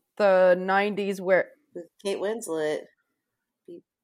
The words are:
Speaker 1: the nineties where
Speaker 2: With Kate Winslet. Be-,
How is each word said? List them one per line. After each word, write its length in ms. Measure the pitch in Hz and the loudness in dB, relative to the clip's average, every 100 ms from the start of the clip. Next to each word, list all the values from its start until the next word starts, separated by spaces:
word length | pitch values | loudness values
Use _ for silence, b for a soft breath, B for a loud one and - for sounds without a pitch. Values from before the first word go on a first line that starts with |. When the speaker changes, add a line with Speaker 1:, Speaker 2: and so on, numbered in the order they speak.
| _ - | _ 0
Speaker 1:
the 380 | 202 185 185 180 | 4 6 4 4
nineties 640 | 185 196 208 196 202 196 | 2 0 0 -4 -6 -4
where 280 | 185 180 - _ _ 180 | 0 0 0 _ _ -18
Speaker 2:
With 100 | 165 _ | -18 _
Kate 140 | 196 196 | -8 -4
Winslet. 640 | 196 220 175 160 151 151 - _ _ _ _ _ _ _ - | -6 -6 -8 -4 -4 -6 -10 _ _ _ _ _ _ _ -20
Be-, 160 | 175 _ _ | -20 _ _